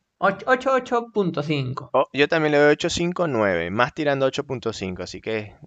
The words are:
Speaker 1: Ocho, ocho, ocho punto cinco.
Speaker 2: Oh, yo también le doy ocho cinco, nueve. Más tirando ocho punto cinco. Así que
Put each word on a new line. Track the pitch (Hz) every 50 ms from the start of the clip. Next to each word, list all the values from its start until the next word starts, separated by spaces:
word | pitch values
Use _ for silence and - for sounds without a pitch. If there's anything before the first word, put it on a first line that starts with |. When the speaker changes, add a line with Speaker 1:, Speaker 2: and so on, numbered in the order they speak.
| _ _ _
Speaker 1:
Ocho, | _ 170 196 190 190 -
ocho, | 262 262 254 - 269
ocho | 269 254 254 - 254 233 233 233
punto | - 214 196 175 175 151
cinco. | 143 156 151 143 131 123 131 - 131 -
Speaker 2:
Oh, | - 127 139 -
yo | - 131 143 147
también | 170 160 156 151
le | 147 143
doy | 147 147
ocho | 151 - - 170
cinco, | - - 170 175 175 - 175
nueve. | 160 131 113 107 98 92 85 82 85
Más | 95 113 123 135
tirando | - - 151 143 139 135 135
ocho | 131 - - 139
punto | 139 135 123 - 113
cinco. | 110 - 101 95 90 85
Así | 90 - - 98
que | - 110 110 110 107 104 - - -